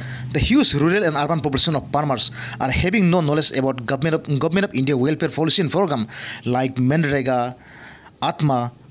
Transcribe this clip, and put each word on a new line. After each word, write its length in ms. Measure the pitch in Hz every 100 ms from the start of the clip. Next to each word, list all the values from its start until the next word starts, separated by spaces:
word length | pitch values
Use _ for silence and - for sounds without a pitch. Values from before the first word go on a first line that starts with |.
| - - -
the 60 | -
huge 340 | - 262 - 147
rural 280 | 156 202
and 120 | 175 147
urban 260 | 147 165
population 340 | 147 131 170 147
of 140 | -
farmers 380 | 143 151 120 - - - -
are 100 | 131
having 400 | - 180 214 175
no 120 | 175
knowledge 300 | 147 156 147 135
about 280 | 131 123 113
government 300 | 135 156 156
of, 240 | 156 139
Government 260 | 160 185 196
of 80 | 127
India 200 | 135 135
welfare 340 | 135 151 160
policy 340 | - 160 -
and 80 | 156
program 360 | 170 190 131 107 - - - 120
like 300 | 123 131 131
manrega, 800 | 127 156 147 143 131 127 120 - - - - - - -
atma, 500 | 143 - 151 127 120 - -